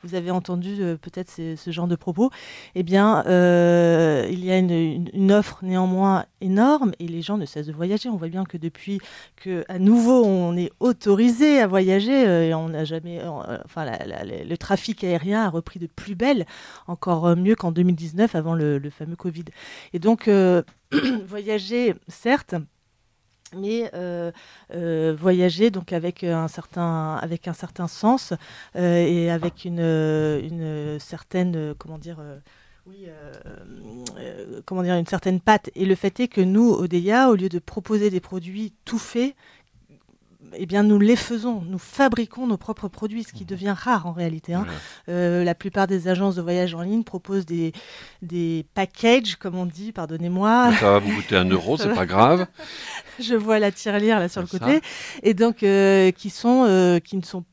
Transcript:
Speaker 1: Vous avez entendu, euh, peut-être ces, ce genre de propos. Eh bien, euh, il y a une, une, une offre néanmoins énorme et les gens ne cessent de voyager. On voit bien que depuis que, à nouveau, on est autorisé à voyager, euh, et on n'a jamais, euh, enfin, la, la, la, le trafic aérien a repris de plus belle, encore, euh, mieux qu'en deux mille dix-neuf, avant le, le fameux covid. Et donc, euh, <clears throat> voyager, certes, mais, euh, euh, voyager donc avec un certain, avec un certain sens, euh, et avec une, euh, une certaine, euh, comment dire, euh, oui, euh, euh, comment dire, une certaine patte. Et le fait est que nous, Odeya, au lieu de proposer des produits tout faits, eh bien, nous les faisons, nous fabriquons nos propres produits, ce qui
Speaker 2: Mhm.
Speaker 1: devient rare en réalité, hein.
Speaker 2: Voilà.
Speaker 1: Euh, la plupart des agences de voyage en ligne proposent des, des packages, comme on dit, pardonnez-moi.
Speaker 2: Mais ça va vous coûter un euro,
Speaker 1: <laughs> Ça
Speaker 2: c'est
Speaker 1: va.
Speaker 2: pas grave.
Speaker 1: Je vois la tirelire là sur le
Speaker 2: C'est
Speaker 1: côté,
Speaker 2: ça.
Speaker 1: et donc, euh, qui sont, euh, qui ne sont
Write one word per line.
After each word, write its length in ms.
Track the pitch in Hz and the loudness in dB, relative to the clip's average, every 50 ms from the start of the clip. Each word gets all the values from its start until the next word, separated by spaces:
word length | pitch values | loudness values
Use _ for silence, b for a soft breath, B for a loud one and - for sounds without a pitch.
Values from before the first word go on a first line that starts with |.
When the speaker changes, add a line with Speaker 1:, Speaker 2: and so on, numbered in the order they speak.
| - | -12
Speaker 1:
Vous 120 | 175 175 | -8 -8
avez 160 | 185 170 180 | -6 -4 -2
entendu, 460 | 180 185 180 - 180 175 175 190 202 202 | -4 -4 -2 -4 -6 -6 -4 -6 -6 -4
euh, 160 | 196 170 165 | -4 -4 -4
peut-être 340 | 156 - 175 - - 185 - | -6 -10 -14 -12 -12 -12 -12
ces, 280 | - - 165 165 160 | -12 -12 -10 -10 -10
ce 120 | 156 - 175 | -10 -10 -10
genre 180 | 160 170 175 175 | -6 -4 -2 -2
de 80 | 175 | -4
propos. 340 | 160 - 190 165 170 233 262 B B B B B B B B B | -4 -4 -6 0 0 0 0 B B B B B B B B B
Eh 80 | 185 185 | -6 -2
bien, 420 | 165 185 196 202 214 - 156 - | 2 2 4 4 4 4 2 2
euh, 960 | - 185 180 180 180 175 175 175 175 175 175 170 170 170 165 165 160 151 135 107 92 | 4 4 6 6 6 6 6 6 6 6 6 6 6 6 4 4 4 2 2 0 -2
il 120 | 185 180 180 | -4 -4 -2
y 60 | 185 | 0
a 60 | 185 | 2
une, 140 | 185 185 180 | 2 4 2
une, 380 | 175 165 165 160 - 175 170 170 - | 2 2 0 0 -2 -4 -6 -6 -2
une 180 | 196 196 190 202 | 2 4 6 6
offre 260 | 208 208 - - - 190 | 4 2 0 -8 -12 -6
néanmoins 600 | 185 185 185 185 185 185 185 196 196 190 185 - _ _ _ | -2 0 0 0 0 2 2 2 4 2 2 0 _ _ _
énorme 540 | 196 185 190 202 226 269 302 294 269 202 170 _ | -4 0 2 4 4 4 4 4 2 -2 -2 _
et 100 | 170 165 | -8 -8
les 120 | 165 165 | -6 -8
gens 140 | 160 - 208 | -6 -4 -4
ne 100 | 214 165 | -4 -4
cessent 220 | - - 151 147 | -6 -8 -10 -8
de 60 | 151 151 | -8 -6
voyager. 340 | 151 170 180 202 208 - | -6 -2 -2 -2 -2 -2
On 80 | 254 220 | -4 -6
voit 140 | 185 165 165 | -6 -6 -6
bien 160 | 170 185 190 | -6 -6 -6
que 120 | 175 - | -6 -8
depuis 440 | 170 156 165 - - - 190 202 190 B B B B B B B | -8 -8 -8 -10 -10 -10 -8 -8 -8 B B B B B B B
que, 300 | _ - 190 185 170 - | _ -10 -6 -6 -6 -6
à 120 | - 185 180 | -6 -2 2
nouveau, 440 | 190 202 226 240 226 233 262 254 233 | 4 6 6 6 6 6 6 6 6
on 320 | 208 190 185 180 170 175 | 4 4 2 0 0 0
est 160 | 175 175 - _ _ | -2 -4 -4 _ _
autorisé 800 | - 247 240 _ - 208 202 196 233 247 233 226 294 302 294 269 | 0 0 0 _ 2 2 4 6 6 4 4 4 4 6 6 6
à 80 | 226 | 4
voyager, 580 | 190 185 190 190 185 190 196 202 233 269 277 254 | 4 2 2 4 4 2 2 2 2 4 4 6
euh, 220 | 202 175 170 165 | 6 4 4 4
et 60 | 160 160 | 2 0
on 160 | 160 160 160 | -2 -4 -4
n'a 160 | 160 151 160 | -4 -6 -6
jamais, 340 | 151 160 160 156 170 170 170 | -6 -6 -10 -10 -10 -12 -10
euh, 360 | - 170 151 135 - - 113 - - | -10 -10 -10 -10 -8 -10 -10 -10 -12
enfin, 180 | - - 165 160 | -12 -10 -8 -8
la, 140 | 131 113 - - | -8 -8 -8 -10
la, 180 | - 87 - - | -10 -10 -10 -10
la, 200 | - - - - | -10 -10 -10 -8
le 120 | - 170 | -8 -8
trafic 460 | - - - 196 190 - - 214 - - | -8 -4 -4 -4 -4 -2 -8 -8 -6 -4
aérien 400 | 180 175 165 143 190 208 220 226 | -2 -2 -2 -2 -2 -2 -2 -2
a 60 | 190 | -2
repris 280 | 156 170 165 - - 180 | -4 -6 -8 -8 -14 -14
de 60 | 170 | -14
plus 280 | 160 _ - - 196 202 | -14 _ -16 -12 -12 -8
belle, 300 | 175 233 269 285 226 165 B B B B B B B B | -4 0 0 0 0 -2 B B B B B B B B
encore, 400 | - 175 - - 185 175 160 165 | -12 -12 -8 -2 -2 -2 2 2
euh, 80 | 175 170 | 2 2
mieux 200 | 175 185 202 226 | 4 4 2 2
qu'en 180 | - - 175 165 | 2 0 -4 0
deux 100 | 170 180 | 2 2
mille 140 | 180 180 | 2 2
dix-neuf, 360 | 156 170 160 156 180 220 226 - | 0 -4 -8 -2 0 0 0 0
avant 200 | 165 156 165 165 | -2 -2 -2 -2
le, 220 | 165 151 151 147 | 0 0 0 0
le 120 | 139 139 147 | -2 -4 -8
fameux 280 | - _ 156 151 170 | -12 _ -12 -12 -12
covid. 260 | - - 185 156 165 170 - B B B B B B B B | -8 -8 -8 -8 -8 -16 -18 B B B B B B B B
Et 80 | - 175 | -10 -2
donc, 300 | 160 214 233 226 - 226 | 2 2 2 2 4 4
euh, 340 | 202 196 185 180 180 175 - - _ _ _ _ - | 4 6 6 6 4 2 2 -2 _ _ _ _ -2
<clears throat> 340 | 294 269 262 254 220 190 | 0 0 0 -2 -2 -6
voyager, 680 | 185 202 208 202 208 214 208 185 190 233 240 247 226 175 - _ | -8 -10 -10 -6 -4 -4 -4 -4 -2 -2 0 0 0 0 -2 _
certes, 480 | - - - - 233 269 285 - - 185 165 151 - _ _ _ _ _ _ _ _ _ _ _ _ _ _ _ - - | -20 -20 -6 0 0 0 0 0 -4 -6 -6 -6 -8 _ _ _ _ _ _ _ _ _ _ _ _ _ _ _ -18 -14
mais, 340 | 185 196 202 220 233 233 202 - | -8 -6 -4 -4 -4 -4 -6 -8
euh, 360 | 175 180 180 175 175 170 170 165 b b b b b b _ - | -10 -8 -8 -6 -6 -8 -8 -10 b b b b b b _ -10
euh, 420 | 170 170 170 165 160 156 160 156 | -6 -4 -4 -2 0 0 -2 -2
voyager 540 | 151 165 185 185 180 180 180 160 170 214 233 | 0 2 2 4 4 4 2 2 2 2 2
donc 220 | 190 190 170 - 185 | 2 -2 -8 -6 -6
avec 320 | 170 160 180 175 - - | -4 -4 -4 -6 -4 -4
un 240 | 175 165 165 160 160 | -2 -2 -2 -2 -6
certain, 680 | - - - - - 180 175 170 165 160 156 156 156 | -8 -12 -18 -12 -6 -4 -4 -2 -2 -4 -4 -6 -6
avec 320 | 139 - 165 170 165 - | -8 -6 -8 -8 -8 -8
un 60 | 180 165 | -10 -10
certain 340 | - - 170 - - 175 | -10 -12 -14 -10 -8 -8
sens, 460 | 165 - - - 214 254 262 - - 185 165 B B B B B B B | -8 -8 -2 2 2 2 2 0 -6 -10 -10 B B B B B B B
euh, 220 | - 180 175 175 175 170 | -2 0 2 2 2 2
et 240 | 143 175 175 170 170 | 2 2 0 0 0
avec 320 | 170 165 160 175 - - - | -2 -2 -4 -6 -8 -8 -10
une, 160 | 180 170 170 | -8 -4 -2
euh, 640 | 165 165 160 156 156 156 156 156 156 156 151 143 | 0 0 0 0 0 0 0 0 0 0 -2 -4
une 580 | - 156 170 165 160 156 151 151 147 151 151 151 | -4 -6 -8 -8 -8 -8 -8 -8 -8 -8 -10 -10
certaine, 560 | - - - 160 - _ - 185 180 180 170 | -12 -14 -16 -18 -16 _ -2 -2 0 0 -2
euh, 180 | 160 151 151 147 | -4 -6 -8 -10
comment 200 | - - 160 160 | -12 -16 -18 -18
dire, 200 | 156 147 165 170 156 | -16 -16 -16 -16 -16
euh, 180 | 151 147 139 139 143 b b b b b b b b | -16 -18 -18 -20 _ b b b b b b b b
oui, 200 | 185 190 196 190 | -20 -20 -20 -20
euh, 240 | 170 160 156 147 147 - - - - - - - - - - 110 110 110 123 123 - - | -20 -20 -20 -20 -20 -20 -20 -20 -20 -20 -20 -20 -20 -20 -20 -20 -18 -18 -14 -14 -14 -14
euh, 440 | - 123 127 113 - 101 - - 110 - | -12 -16 -14 -14 -14 -16 -16 -16 -18 -12
comment 180 | - 190 185 180 | -8 -6 -4 -2
dire, 120 | 175 180 | 0 0
une 120 | 175 170 | -2 -2
certaine 320 | - - 180 - 196 185 180 | -2 -6 -4 -2 0 -2 0
patte. 300 | - 226 214 208 - - _ | 4 4 4 4 2 -6 _
Et 100 | - 190 | -4 0
le 100 | 190 190 | 0 0
fait 240 | - - 196 196 - | 0 0 -6 -2 -2
est 80 | 247 | -6
que 140 | 240 - 208 | -4 0 0
nous, 300 | 185 180 190 214 240 240 208 | 0 2 4 4 4 4 4
Odeya, 560 | - 180 175 175 175 175 196 214 247 262 262 | 2 0 -2 -2 -2 0 2 2 4 6 6
au 60 | 226 | 4
lieu 120 | 185 185 | 4 2
de 120 | 190 165 175 | -2 -4 -6
proposer 500 | _ - - 220 180 - 220 208 208 208 | _ -8 -12 -12 -4 -2 -2 0 2 0
des 100 | 185 180 | 0 -2
produits 540 | - - 185 185 165 180 185 208 220 208 _ _ _ | -6 -6 -12 -12 -10 -10 -10 -10 -10 -10 _ _ _
tout 160 | - 233 220 | -8 -8 -8
faits, 340 | - - - 233 247 277 277 b b b b b b _ _ _ _ _ 156 _ _ _ _ _ _ _ _ _ - - - | -8 -6 -4 -2 -2 -2 -4 b b b b b b _ _ _ _ _ -20 _ _ _ _ _ _ _ _ _ -20 -20 -12
eh 120 | - 190 | -12 -10
bien, 160 | 160 185 208 | -2 0 2
nous 160 | 208 208 208 | 4 6 6
les 200 | 202 208 214 240 | 6 6 6 4
faisons, 420 | 226 - - 240 226 208 247 233 208 | 2 0 -6 -8 -6 -6 -6 -6 -6
nous 180 | 170 170 190 180 | -8 -8 -10 -10
fabriquons 680 | - - - - 277 269 220 247 226 - - 240 262 | -12 -12 0 2 2 2 2 0 -4 -6 -8 -6 -4
nos 80 | 247 214 | -2 -4
propres 320 | 180 - - 214 - - | -4 -4 -10 -10 -8 -10
produits, 360 | 190 - - 220 214 214 233 220 | -12 -10 -8 -8 -8 -8 -8 -10
ce 80 | - - | -12 -14
qui 100 | 110 196 | -18 -12
Speaker 2:
Mhm. 40 | 165 | -12
Speaker 1:
devient 260 | 196 175 190 202 196 | -10 -6 -4 -4 -4
rare 280 | - - 247 247 196 160 | -4 -2 -2 -2 0 -2
en 60 | 175 170 | -6 -6
réalité, 400 | 175 175 165 160 160 - - 170 | -4 -4 -4 -6 -8 -8 -6 -4
hein. 100 | 180 208 | -4 -4
Speaker 2:
Voilà. 160 | 175 165 151 B B B B B - | -6 -8 -12 B B B B B -6
Speaker 1:
Euh, 340 | 175 175 180 175 175 175 175 | -4 -2 0 0 2 2 0
la 120 | 175 170 | 0 -2
plupart 320 | _ - 196 - 208 196 | _ -8 -6 -2 -2 -2
des 200 | 185 196 185 165 | 0 -2 -2 0
agences 280 | 185 185 180 196 196 185 | -2 -2 0 0 -2 -2
de 60 | 180 | -2
voyage 320 | 170 170 175 180 180 180 165 | -4 -2 -2 -2 -2 -2 -4
en 100 | 165 175 | -8 -6
ligne 200 | 190 208 226 220 | -2 -2 -2 -4
proposent 420 | - - 185 _ - 196 196 185 | -4 -10 -12 _ -4 -4 -4 -4
des, 280 | 156 170 170 165 160 160 B B B B B B B B B | -4 -4 -4 -4 -4 -6 B B B B B B B B B
des 440 | - 170 170 175 170 165 165 160 156 _ _ | -14 -8 -6 -4 -4 -2 -4 -6 -8 _ _
packages, 640 | 208 190 190 _ - - 226 240 269 233 202 175 | -4 -4 -4 _ 0 2 4 4 4 2 -2 -10
comme 200 | _ - 190 170 | _ -10 -8 -6
on 100 | 185 180 | -6 -6
dit, 260 | 180 156 165 202 220 | -6 -8 -10 -14 -12
pardonnez-moi. 800 | 214 - 165 156 160 160 170 175 180 185 196 214 226 240 247 240 | -10 -10 -10 -8 -8 -6 -4 -4 -2 0 2 4 4 6 6 4
Speaker 2:
Mais 60 | 226 | 4
ça 140 | 214 - 101 | 4 6 6
va 80 | 101 101 | 6 6
vous 140 | 101 104 107 | 4 0 -4
coûter 220 | 107 95 - 104 | -4 -4 2 2
un 140 | 95 90 92 | 4 4 4
euro, 260 | 95 92 85 101 143 | 2 0 0 -2 -2
Speaker 1:
<laughs> 0 | |
Ça 60 | 156 214 | -2 0
Speaker 2:
c'est 60 | 101 | -2
Speaker 1:
va. 60 | 120 | 0
Speaker 2:
pas 100 | 92 92 | 0 -2
grave. 420 | 82 90 98 113 131 165 180 185 - B B 311 B B B B B B B B B B - | 0 4 6 6 6 6 4 2 -4 B B -18 B B B B B B B B B B -12
Speaker 1:
Je 160 | 240 220 240 | -4 -2 -2
vois 240 | 220 208 220 220 214 | -2 2 2 2 2
la 120 | 208 202 196 | 2 0 -2
tirelire 460 | - - 220 202 202 208 220 226 208 | -2 -6 -4 -2 0 2 2 2 2
là 100 | 175 175 | 0 -2
sur 100 | - 202 | -4 -6
le 80 | 175 | -8
Speaker 2:
C'est 120 | - - 185 | -6 -6 -4
Speaker 1:
côté, 160 | 170 240 285 | 0 2 2
Speaker 2:
ça. 440 | 320 - - - - - - - - - | 2 0 -4 -14 -14 -14 -14 -16 -2 0
Speaker 1:
et 100 | 202 220 | 0 2
donc, 300 | 180 233 240 220 - 214 | 4 2 0 2 2 2
euh, 480 | 196 196 196 196 196 196 196 190 190 | 2 4 6 6 6 6 6 6 4
qui 180 | 180 _ - 202 | 2 _ -10 -12
sont, 340 | - - - 233 247 262 254 | -12 -2 2 2 4 6 6
euh, 340 | 220 190 185 185 180 175 170 | 6 6 6 6 6 4 2
qui 180 | - - - | 0 -2 -8
ne 60 | 190 175 | -8 -8
sont 200 | - - 185 170 _ | -8 -12 -12 -12 _